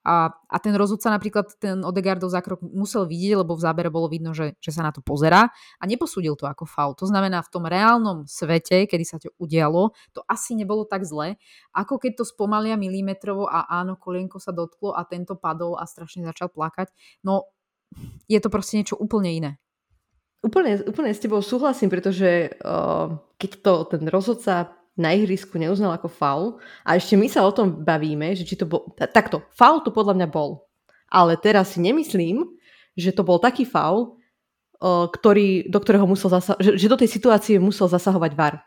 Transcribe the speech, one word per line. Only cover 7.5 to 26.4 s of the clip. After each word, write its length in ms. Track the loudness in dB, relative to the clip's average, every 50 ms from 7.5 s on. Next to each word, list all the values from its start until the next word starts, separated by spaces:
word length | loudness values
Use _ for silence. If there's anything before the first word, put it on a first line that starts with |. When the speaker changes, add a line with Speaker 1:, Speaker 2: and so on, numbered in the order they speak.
Speaker 1:
tom 160 | _ -8 -6
reálnom 560 | -2 -2 2 4 4 4 4 2 0 -2 -6 -8
svete, 600 | -12 -10 -8 -2 0 0 0 2 2 2 2 2
kedy 160 | 2 0 -4 -4
sa 160 | -4 -8 -14
to 160 | _ -14 _
udialo, 540 | _ -10 -2 0 2 2 2 2 2 2 2 0 _ _ _ _
to 80 | -18 -6
asi 300 | _ -6 -6 -4 -8 -6
nebolo 320 | -6 -4 -4 -4 -4 -4
tak 160 | -4 -6 -6 -6
zle, 320 | -6 -6 -6 -6 -6 -8 _ _ _ -20 -20 _ _ _
ako 240 | -6 -4 -2 -4 -4
keď 240 | -4 -6 -4 -4 -8
to 20 |
spomalia 540 | -8 -6 _ -4 -2 0 -2 0 -2 -2 -2
milimetrovo 680 | -4 -4 -4 -4 -4 -6 -6 -8 -6 -6 -6 -4 -4
a 220 | -2 -2 -4 -4 -2
áno, 300 | -4 -6 -4 -6 -8 -10
kolienko 400 | _ -8 -6 -6 -6 -8 -12 -14
sa 160 | -12 -10 -8
dotklo 400 | -8 -8 -8 _ _ -8 -6 -6
a 80 | -6 -8
tento 300 | _ -10 -12 -10 -10 -12
padol 400 | -8 _ -8 -6 -6 -6 -8 -8
a 100 | -8 -10
strašne 380 | -12 -14 -20 -20 -18 -14 -12 -12
začal 260 | -12 -10 -8 -10 -10
plakať. 460 | _ -6 -8 -8 -6 -8 -10 -10 _ _ _ _ _ _
No, 300 | _ -2 -2 -2 -2 -4 _ _ _ _ _ _ _ _ -20 -20 -20 -20 -20 -20 _
je 140 | _ 0 0
to 80 | 0
proste 320 | 0 -4 -4 -6 -2 -4 -4
niečo 160 | -2 -2 -6
úplne 400 | -6 -6 -4 -2 -2 -2 -2 -4
iné. 180 | -4 -6 -6 -8 _ _ _ _ _ _ _ _ _ _ _ _ _ _ _ _ _
Speaker 2:
Úplne, 480 | -6 0 0 2 2 2 0 -2 -2
úplne 240 | -6 -4 -2 -2 -2
s 80 | -2 -2
tebou 240 | -4 -2 -2 -2 -2
súhlasím, 480 | -2 -4 -2 0 0 0 0 0 0
pretože, 640 | 0 0 -2 -2 -2 2 2 2 2 2 0 -2 -6
eh, 520 | -10 -8 -6 -4 -2 -2 -2 -2 -2 -2 -4 -6 -10 -12 _ _
keď 160 | _ -10 -10 -10 -2
to 140 | _ 2 2 2 2 -4
ten 160 | -4 -4 -4
rozhodca 640 | -2 -2 -2 0 0 -4 -2 0 -2 0 0 -2 -6 -10 _ _ _ _
na 180 | -2 0 2 4
ihrisku 480 | 2 2 2 0 -4 -4 -8 -6 -4
neuznal 320 | -2 -2 0 0 0 -2 -2
ako 160 | -4 -6 -10
faul, 380 | -6 -2 -2 -2 0 0